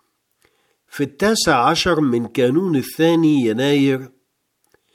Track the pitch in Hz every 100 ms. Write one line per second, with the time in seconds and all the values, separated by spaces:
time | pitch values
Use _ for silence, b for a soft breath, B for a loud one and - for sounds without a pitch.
0 | _ _ _ _ _ _ _ _ _ -
1 | 143 - 202 220 - 135 127 160 185 156
2 | 143 120 113 - 123 147 190 143 113 -
3 | 165 170 160 147 117 110 139 143 139 131
4 | 131 _ _ _ _ _ _ _ _